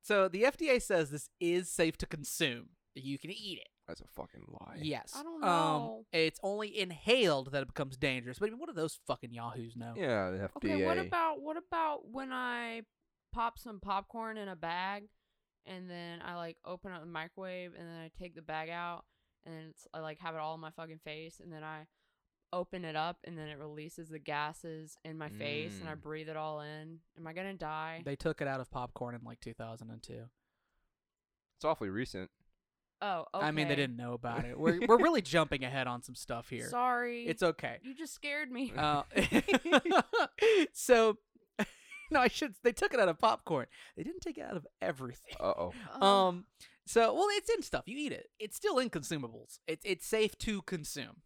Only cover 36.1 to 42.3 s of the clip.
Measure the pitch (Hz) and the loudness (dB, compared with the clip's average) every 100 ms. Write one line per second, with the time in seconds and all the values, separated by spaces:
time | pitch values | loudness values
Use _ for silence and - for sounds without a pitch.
36.1 | 123 - 120 - 117 - 240 247 240 240 | -14 -6 -6 -6 -8 -2 2 4 2 0
37.1 | 240 240 226 175 - - 117 233 269 311 | -2 -4 4 2 2 -6 -8 -12 -10 -12
38.1 | - 294 294 285 247 254 - 151 147 - | -8 -4 -4 -4 -4 -2 2 2 2 2
39.1 | 202 - - - 381 339 294 339 359 - | 0 4 4 4 2 8 6 8 4 4
40.1 | 453 302 - 440 415 302 - - 240 220 | 2 2 6 6 8 4 0 8 8 8
41.1 | 214 _ _ _ - 208 - - - - | 2 _ _ _ -4 -4 -6 -18 -16 2
42.1 | 302 247 | 6 6